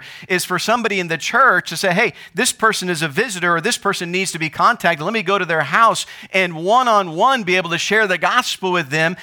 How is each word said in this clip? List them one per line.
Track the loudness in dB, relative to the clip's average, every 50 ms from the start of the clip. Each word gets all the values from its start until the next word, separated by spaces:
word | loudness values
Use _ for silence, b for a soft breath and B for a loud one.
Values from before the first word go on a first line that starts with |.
| B B B B B B
is | -2 -2 -2
for | -2 -4
somebody | -2 0 0 0 0 0 -2 -2 -2
in | -2 -4
the | -4
church | -4 -4 0 2 4 4 6 4 2 -2 -4
to | -6
say, | -2 0 0 2
"Hey, | 2 0 0 B B B B B
this | -2 -2 -2 0
person | 2 0 0 0 0 -2 -4
is | -2 -2
a | -2 -2
visitor, | 0 -2 -2 -2 -2 -2 0 0 0
or | 2
this | 0 -2 -4
person | -2 -2 -2 -2 -2 -4 -4 -2
needs | -2 -2 -2
to | -4 -4
be | -6 -6
contacted. | -2 2 2 2 2 2 2 0 0 0 -2
Let | -2
me | -2 -2 0
go | 0 0
to | 0 0
their | 0 0 -2 0
house | 0 2 4 4 4 2 0 -6 B B B B B
and | 0 0 0 0 -2 -4 0
one-on-one | 2 2 4 4 4 4 2 2 0 -2 0 2 2 2 0 0
be | 0 0
able | 0 0 -2
to | -4
share | -4 -2 0 2 2 2
the | 2 0
gospel | 0 0 2 2 0 0 -2 -6 -4 -4 -2
with | -2 -2 -2
them | -2 0 0 0 0 -2 B